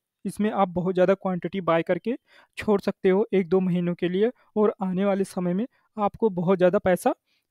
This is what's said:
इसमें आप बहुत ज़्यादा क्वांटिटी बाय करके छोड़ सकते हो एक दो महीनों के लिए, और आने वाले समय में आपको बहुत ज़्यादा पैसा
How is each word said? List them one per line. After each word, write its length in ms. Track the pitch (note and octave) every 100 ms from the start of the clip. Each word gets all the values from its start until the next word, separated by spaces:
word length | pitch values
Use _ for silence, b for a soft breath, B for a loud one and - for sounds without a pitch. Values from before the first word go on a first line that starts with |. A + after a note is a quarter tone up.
| - _
इसमें 260 | G3+ - G#3
आप 180 | G#3 G3
बहुत 260 | E3+ F3
ज़्यादा 200 | F3+ F3+
क्वांटिटी 460 | F#3+ F#3+ F3+ E3 G3
बाय 220 | E3+ E3
करके 340 | E3 F3 - C4 b b b -
छोड़ 240 | - G3+
सकते 280 | - - G3
हो 180 | F#3 A3+
एक 140 | F#3+ E3+
दो 120 | F#3+
महीनों 340 | F#3 F3 F3
के 140 | F3 F3
लिए, 220 | F3+ A3 - _ G#3+
और 180 | G#3+ -
आने 220 | F#3 F3+
वाले 200 | G3+ G3
समय 300 | G3 - F3+
में 120 | F3+ B3 _ _ -
आपको 320 | G3+ - A3
बहुत 280 | F3+ F3 F#3+
ज़्यादा 200 | F3+ G3
पैसा 360 | F#3+ F3+ B3 - _ _ _